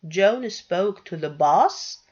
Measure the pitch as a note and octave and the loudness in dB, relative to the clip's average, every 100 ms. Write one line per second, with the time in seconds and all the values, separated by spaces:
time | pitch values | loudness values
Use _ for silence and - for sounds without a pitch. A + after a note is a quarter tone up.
0 | E3 E3 G3 B3 A#3+ - - F3 G3+ G3 | -6 2 2 2 -6 -10 -6 -2 -2 -4
1 | - E3 D3+ D3 D3 E3 D4+ - - - | -12 -10 -10 0 2 4 4 0 -14 -16
2 | _ | _